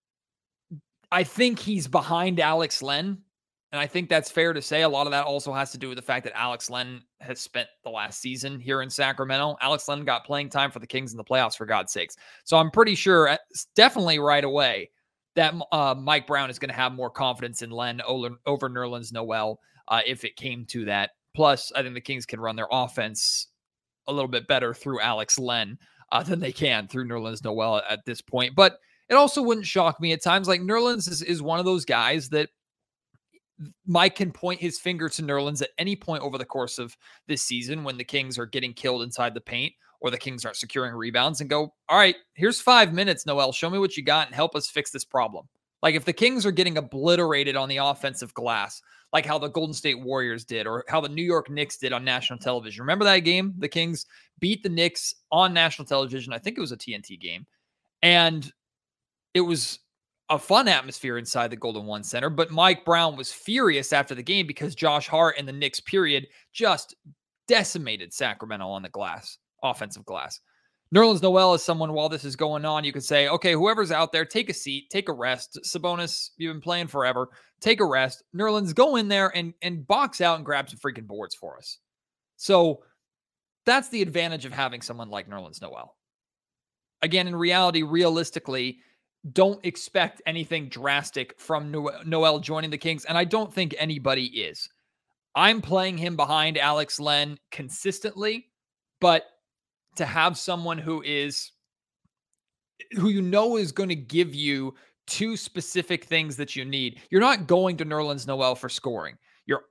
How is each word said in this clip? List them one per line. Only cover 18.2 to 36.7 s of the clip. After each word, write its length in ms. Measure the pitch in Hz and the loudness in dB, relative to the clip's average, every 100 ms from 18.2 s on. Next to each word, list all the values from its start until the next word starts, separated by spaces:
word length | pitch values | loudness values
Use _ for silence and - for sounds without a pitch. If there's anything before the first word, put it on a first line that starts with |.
| 120 120 - | -4 -6 -4
over 240 | 143 135 | -2 -4
Nerlens 440 | 123 123 120 110 | -4 -6 -8 -10
Noel, 460 | 117 113 110 107 107 _ _ - | -8 -4 -2 -2 -6 _ _ -2
uh, 140 | 113 113 | 0 0
if 180 | 127 | -4
it 120 | 110 - | -8 -10
came 280 | 131 120 113 | -10 -10 -8
to 200 | 123 104 | -8 -2
that. 260 | 101 101 _ _ - | -2 -2 _ _ 2
Plus, 360 | 151 135 - 135 | 4 4 -2 -4
I 80 | |
think 100 | 127 | -4
the 80 | 123 | -8
Kings 240 | - 131 117 | -10 -10 -8
can 140 | 110 | -8
run 160 | 113 110 | -6 -6
their 140 | 110 | -2
offense 760 | 127 123 - 110 110 - - - _ _ _ _ _ - | 0 0 -4 -6 -2 -2 -2 -6 _ _ _ _ _ -6
a 60 | |
little 160 | 143 131 | -4 -2
bit 180 | 123 - | -2 0
better 260 | 135 120 | 2 0
through 280 | 120 143 127 | -4 -6 -2
Alex 360 | 113 110 - - | 0 -2 0 0
Len, 400 | 123 120 104 117 _ _ _ | 0 -2 -4 -8 _ _ _
uh, 120 | - | -2
than 160 | 160 175 | 0 -2
they 120 | 147 | -4
can 360 | - 143 113 101 | -2 0 0 -2
through 200 | 127 123 | -6 -6
Nerlens 360 | 117 113 110 | -6 -6 -6
Noel 380 | 113 110 110 107 101 | -4 -2 0 0 0
at 160 | 107 123 | -6 -6
this 160 | 117 | -12
point. 340 | - 127 127 139 | -6 -2 2 6
But 240 | 190 - _ _ - | 6 4 _ _ 4
it 60 | 262 | 6
also 260 | 285 285 | 6 4
wouldn't 260 | 240 226 185 | 0 0 0
shock 320 | 190 165 147 | 2 2 2
me 140 | 165 | 0
at 100 | 160 | 0
times. 240 | 175 190 185 | 2 2 2
Like, 140 | 180 | 0
Nerlens 480 | 185 226 240 233 180 | 2 2 2 0 -4
is, 120 | 156 | -4
is 200 | 165 170 | -2 -2
one 180 | 147 165 | 0 0
of 60 | 180 | 2
those 200 | 185 139 | 0 0
guys 440 | 117 117 151 131 | 2 2 0 0
that 200 | 151 151 _ _ _ _ _ _ _ _ _ _ - 151 - 185 | -2 -2 _ _ _ _ _ _ _ _ _ _ -18 -18 -10 0
Mike 300 | 170 185 185 | 4 4 4
can 160 | 185 | -4
point 280 | - 180 180 | -2 -4 -2
his 200 | 175 - | -4 -4
finger 300 | 180 175 160 | -4 -4 -4
to 120 | - | -4
Nerlens 400 | 151 143 143 147 | -2 -2 -2 -2
at 80 | 135 - | -4 -4
any 180 | 180 202 | -4 -4
point 280 | - 156 | -6 -6
over 140 | 135 127 | -6 -8
the 80 | 127 | -6
course 340 | 135 120 | -6 -6